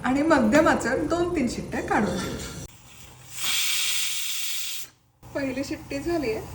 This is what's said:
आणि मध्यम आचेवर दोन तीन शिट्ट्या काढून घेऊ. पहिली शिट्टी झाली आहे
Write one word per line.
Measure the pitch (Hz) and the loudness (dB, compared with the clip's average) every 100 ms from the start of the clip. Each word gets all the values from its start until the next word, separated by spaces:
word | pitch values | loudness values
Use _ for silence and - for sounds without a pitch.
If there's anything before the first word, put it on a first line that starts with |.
आणि | 247 269 | 2 2
मध्यम | 311 302 220 285 320 | 6 6 6 6 6
आचेवर | 247 226 262 | 4 2 0
दोन | 302 339 349 349 | 0 0 0 0
तीन | 240 | -2
शिट्ट्या | - - 262 | -2 -6 -6
काढून | - 339 202 190 | 0 0 2 -2
घेऊ. | 135 123 - - - - - - - - - - - - - - - - - - - - - - - - - _ _ _ - 294 | -4 -6 -10 -10 -14 -16 -20 -20 -20 -20 -16 -6 -2 0 2 0 0 0 -2 -2 -4 -4 -4 -4 -6 -8 -12 _ _ _ -10 -4
पहिली | 269 254 | -4 -4
शिट्टी | 277 302 - 277 | -4 -6 -6 -6
झाली | 320 339 254 | -2 0 0
आहे | 233 - | -4 -6